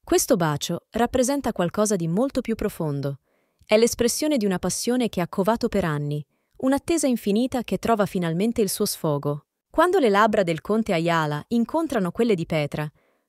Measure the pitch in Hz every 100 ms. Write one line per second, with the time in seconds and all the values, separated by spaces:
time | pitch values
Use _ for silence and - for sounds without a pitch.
0 | - 359 - 220 160 147 - 175 - 214
1 | 240 254 247 285 254 208 175 - 214 202
2 | 165 175 269 262 226 220 208 - 160 143
3 | 139 143 _ _ _ _ - 214 226 -
4 | 233 - 302 285 208 180 180 - - 254
5 | 226 - 170 - 190 226 233 202 175 147
6 | 147 147 - _ _ - 262 277 - 339
7 | 277 233 208 208 254 254 - 185 214 226
8 | 240 190 165 165 220 233 196 - 208 -
9 | 165 143 143 147 - _ _ - 349 359
10 | 247 196 220 208 175 160 - 220 220 170
11 | 170 165 156 147 - 233 226 311 330 240
12 | 180 - 233 190 160 160 143 151 151 -
13 | _ _